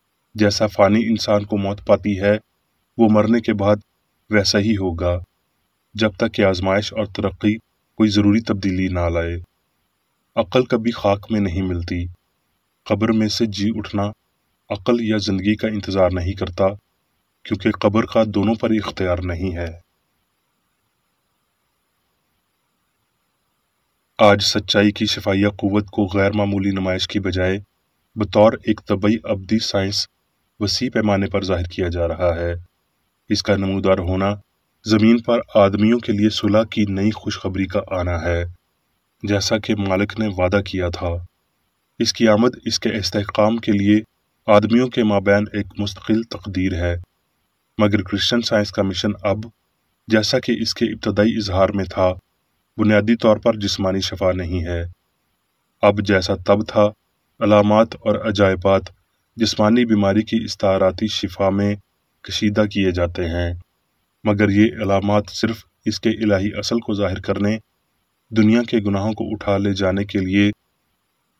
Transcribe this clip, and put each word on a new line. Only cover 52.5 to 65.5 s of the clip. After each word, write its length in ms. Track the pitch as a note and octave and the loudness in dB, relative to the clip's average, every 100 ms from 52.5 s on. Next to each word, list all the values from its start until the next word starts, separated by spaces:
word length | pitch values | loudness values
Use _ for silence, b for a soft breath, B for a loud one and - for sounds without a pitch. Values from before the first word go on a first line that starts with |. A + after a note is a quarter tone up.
| _ _ - | _ _ -2
بنیادی 400 | G#2+ G#2 G#2+ A#2 | 2 4 4 2
طور 200 | A2+ G#2 | 4 4
پر 200 | A#2 A2 | 2 0
جسمانی 440 | G2+ - A2 F#2+ | -2 -2 -2 -2
شفا 320 | F#2 G2 F#2 | -4 -2 -2
نہیں 320 | F#2 E2+ F2+ | -2 -4 -4
ہے۔ 180 | E2+ E2+ E2+ - _ _ _ _ _ _ _ _ | -4 -6 -8 -12 _ _ _ _ _ _ _ _
اب 240 | G#2 G2+ G2+ | 2 2 2
جیسا 280 | F#2+ F#2 F#2+ - | 2 0 -2 0
تب 200 | G#2 A#2 | 0 0
تھا، 200 | G#2+ G#2 - _ _ _ - | 2 0 0 _ _ _ -2
علامات 540 | G#2+ G#2 G#2 G#2+ A#2 | 4 4 6 4 2
اور 340 | - A2 G#2 A2+ | 0 -2 -2 -2
عجائبات 540 | G2 G2 F#2 F#2+ G2 F#2 _ _ _ _ - | 2 2 2 2 0 -2 _ _ _ _ -4
جسمانی 480 | G#2+ - G#2+ A#2+ | -2 2 2 4
بیماری 380 | A#2+ G#2 G2 G2+ | 2 2 2 2
کی 220 | G#2+ A2+ | 0 -2
استعاراتی 640 | G#2 - G2+ F#2+ F#2+ F2+ G#2+ | -4 -2 0 2 0 0 -4
شفا 440 | - F#2 - G2 | -4 -6 -2 -2
میں 240 | G2 G2+ G2+ _ _ _ _ | 0 0 -2 _ _ _ _
کشیدہ 420 | - F#2 G#2+ G#2 G#2 | -12 -4 -2 0 0
کیے 180 | G2+ F#2+ | 0 0
جاتے 380 | F2 E2+ F2 E2+ | 0 -2 -4 -4
ہیں، 260 | F2 F2 F2 - _ _ _ _ _ | -4 -4 -6 -14 _ _ _ _ _
مگر 240 | G#2+ G2+ G#2 | -2 2 2
یہ 340 | G2+ A2+ A2 | 4 2 2
علامات 420 | G2 G2 G2 G#2 - | -2 0 2 0 -2
صرف 360 | - A2 | -4 -4